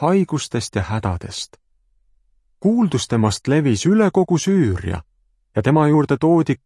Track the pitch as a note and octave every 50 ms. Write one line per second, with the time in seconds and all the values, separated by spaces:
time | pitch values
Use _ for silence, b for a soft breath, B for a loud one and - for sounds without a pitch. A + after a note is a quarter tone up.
0 | D3 D#3+ F#3 G3 F3+ - D#3+ C#3 - - - A#2+ - - - G#2+ F2+ - A2 A2
1 | - G2+ F2+ F2 - F#2+ - - - - - _ _ _ _ _ _ _ _ _
2 | _ _ _ _ _ _ _ _ _ _ _ _ - G3 A3+ A#3+ A3+ F3 C3+ A#2+
3 | - - B2 A2+ G#2+ A2 G2 - - C3 C#3 D#3 D3+ C#3 A2 G2+ - E3 G#3 A3
4 | G#3+ F#3 - G3 F3+ - F3+ D3+ - F#3+ G3 F#3+ D3 G#2+ F#2 F2+ F2+ F2+ F2 E2+
5 | - _ _ _ _ _ _ _ _ _ _ A2 G#2 C3 D3 D#3 D3+ D3 D3+ D3+
6 | C#3+ - C#3+ B2 D#3 D#3+ E3+ E3 D3+ - C3+ - _